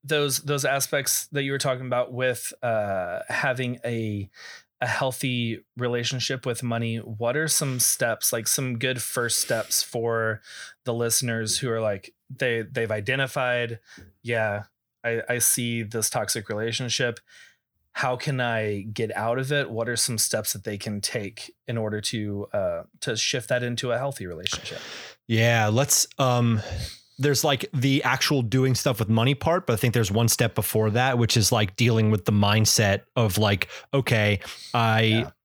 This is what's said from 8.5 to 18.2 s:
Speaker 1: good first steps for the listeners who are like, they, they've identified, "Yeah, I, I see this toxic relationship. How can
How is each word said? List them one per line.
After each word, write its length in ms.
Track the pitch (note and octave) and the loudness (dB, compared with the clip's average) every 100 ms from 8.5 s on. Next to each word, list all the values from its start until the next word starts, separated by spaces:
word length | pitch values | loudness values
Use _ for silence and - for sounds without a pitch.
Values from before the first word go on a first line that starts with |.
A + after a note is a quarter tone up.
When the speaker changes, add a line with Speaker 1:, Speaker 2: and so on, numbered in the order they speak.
| - C3 A#2+ | -2 -2 -2
Speaker 1:
good 220 | C3 B2+ | -2 -2
first 380 | - - A#2+ - | -4 -2 0 0
steps 440 | - A#2 G#2+ - | 0 -2 0 -2
for 580 | - A#2+ A#2 A2+ A2+ G#2+ - - - - - | -2 -4 -2 0 0 -4 -8 -18 -18 -12 -6
the 80 | |
listeners 680 | A#2 A#2 A2+ B2 A2+ A2 - | -2 0 0 0 -4 -2 -4
who 100 | C3 | -2
are 120 | A2+ | -2
like, 320 | A2 G2+ - _ _ B2 | -2 -4 -8 _ _ -4
they, 260 | C3 A#2 | -2 -2
they've 300 | G#2+ B2+ A2+ | -4 -4 -2
identified, 880 | G#2+ G2+ C3+ C3 - B2+ B2 A#2+ A2+ _ - - _ | -2 -2 -2 -2 -2 -2 0 -2 -8 _ -20 -20 _
"Yeah, 400 | A#2 A#2 A2 G#2 G#2 _ _ _ | -4 0 0 -2 -8 _ _ _
I, 180 | A#2+ A#2 - | -4 -4 -2
I 100 | A#2+ | 0
see 440 | A2 - A#2+ A#2 | 2 0 0 -2
this 260 | A2 A2+ G#2+ | -4 -2 -2
toxic 380 | C3 G#2 A#2 G#2 | -2 -2 -4 -4
relationship. 720 | G#2+ A2+ A2+ B2+ A2+ B2 A#2 _ - - _ _ _ _ | -4 -2 -4 -4 0 -2 -2 _ -20 -20 _ _ _ _
How 220 | - C3+ | -4 -2
can 240 | B2+ | -2